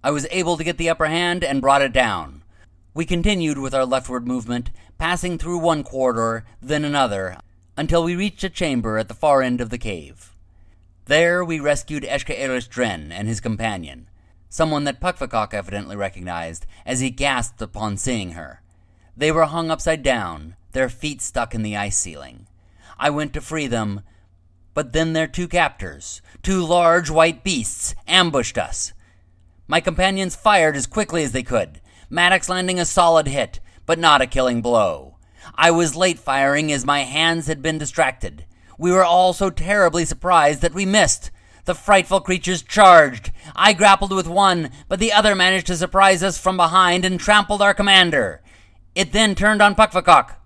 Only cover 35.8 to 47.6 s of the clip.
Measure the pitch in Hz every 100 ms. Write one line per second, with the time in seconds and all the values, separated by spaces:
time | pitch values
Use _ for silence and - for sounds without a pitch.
35.8 | 165 147 185 165 - 135 139 143 151 143
36.8 | 123 143 131 147 165 165 147 151 151 156
37.8 | 147 - 135 - 90 73 - _ - -
38.8 | 175 185 180 180 185 175 190 - 165 208
39.8 | 175 170 160 - 180 175 147 151 170 175
40.8 | 190 208 170 - - - _ - - 170
41.8 | - 196 175 190 - 185 180 180 - 208
42.8 | 196 175 147 120 - - 156 - 202 180
43.8 | 202 196 196 190 165 180 196 175 147 -
44.8 | - 185 220 208 214 196 185 190 170 175
45.8 | 185 190 196 190 190 - 190 185 165 180
46.8 | 180 180 185 180 - 208 202 202